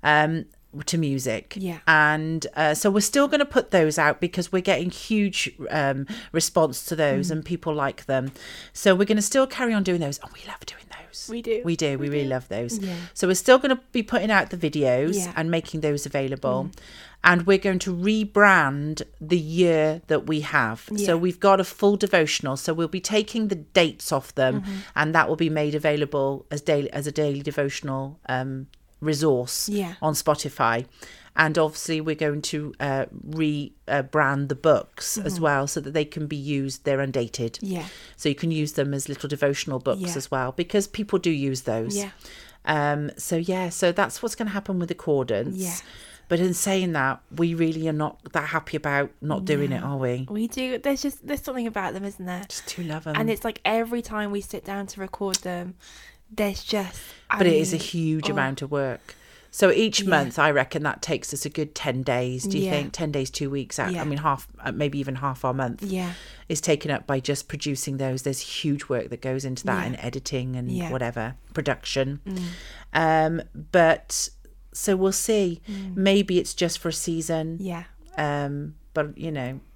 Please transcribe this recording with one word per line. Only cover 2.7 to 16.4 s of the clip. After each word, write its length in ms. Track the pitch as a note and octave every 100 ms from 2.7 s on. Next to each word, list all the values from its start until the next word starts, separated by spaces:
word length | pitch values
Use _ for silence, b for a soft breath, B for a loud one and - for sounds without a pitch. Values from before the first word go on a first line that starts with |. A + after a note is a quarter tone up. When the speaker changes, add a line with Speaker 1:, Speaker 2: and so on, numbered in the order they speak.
Speaker 1:
so 180 | D3+ G#3
we're 120 | G3+
still 260 | G3+ C#4 C#4+
gonna 160 | D4
put 280 | C#4+ C4 A#3+
those 260 | F#3+ D#3 D3+
out 240 | D3+ C#3+
because 280 | F3 - E3+
we're 120 | F#3+
getting 280 | F#3 D3+ F3
huge, 600 | - - G#3+ G3+ - - - C#3
um, 380 | D3+ C#3 C3+ C#3 G#3+ B
response 500 | E3 D#3+ - D#3+ - -
to 100 | D#3+
those 320 | D3 C3+ F3
Speaker 2:
Mm. 40 |
Speaker 1:
and 120 | D#3+
people 300 | - F3 -
like 320 | D3+ C#3 - -
them. 260 | C3 C3+ B B B B
So 220 | - G3+
we're 100 | F#3
gonna 160 | G3+ G#3+
still 260 | G3+ C4+ C4
carry 280 | - B3
on 80 | G#3+
doing 180 | F#3+ F3
those. 180 | D3 C#3+
And 120 | -
we 80 | - -
love 160 | -
doing 200 | - - -
those. 400 | - - - -
Speaker 2:
We 140 | A#3
do. 180 | A#3 A3+
Speaker 1:
We 140 | E3+ E3
do. 140 | D3+ C3+
We 100 | C#3+
Speaker 2:
We 0 |
Speaker 1:
really 140 | D3
Speaker 2:
do. 60 | C#3
Speaker 1:
love 180 | C3 B2
those. 300 | G2+ A#2+ A3+
Speaker 2:
Yeah. 160 | F#3+ E3+ E3+
Speaker 1:
So 160 | - F3+
we're 60 |
still 240 | F3+ - B3+
gonna 240 | C4+ B3 _
be 100 | B3
putting 280 | G#3+ A#3+ G#3+
out 180 | G3+ D3
the 80 | F3+
videos 600 | E3 D3+ C3+ B2 D3+ G3+
Speaker 2:
Yeah. 180 | F3+ F3
Speaker 1:
and 140 | D#3+
making 320 | E3 - D#3
those 240 | D3+ D3 C#3+
available. 640 | C#3 C3+ C3+